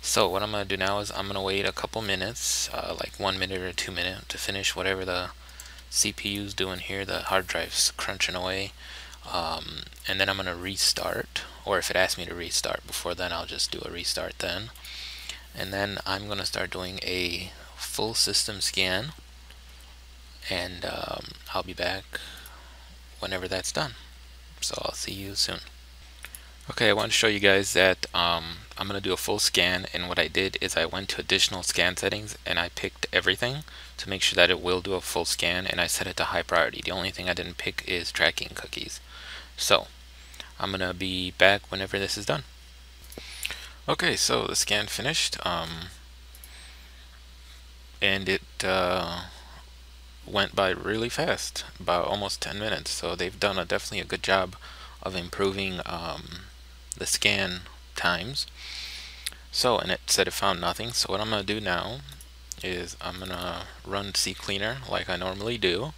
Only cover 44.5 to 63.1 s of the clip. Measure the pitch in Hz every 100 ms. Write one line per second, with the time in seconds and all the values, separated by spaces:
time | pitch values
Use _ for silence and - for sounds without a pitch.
44.5 | - - 104 - - 131 160 - - 185
45.5 | 170 165 165 180 - - - - - -
46.5 | - - - - - - - - - -
47.5 | - - - - - 101 98 98 196 -
48.5 | - 190 - 180 185 170 175 - - -
49.5 | - - - - - - - - 101 -
50.5 | - 95 90 92 110 120 - 170 - -
51.5 | - - - 87 87 69 101 98 - -
52.5 | 98 107 95 - - 85 87 87 - 101
53.5 | 95 85 95 - 107 - 92 - 95 92
54.5 | 95 - - - - 95 95 87 - 98
55.5 | 98 95 170 - 165 165 151 170 190 -
56.5 | - - - - - 87 - 104 101 92
57.5 | 90 - - - - - 87 101 139 -
58.5 | - - - - - - - - - -
59.5 | - 127 110 87 92 - - 92 - 98
60.5 | 90 85 87 110 - - 95 107 107 98
61.5 | 107 101 87 90 127 - - - - -
62.5 | - 185 180 180 - 175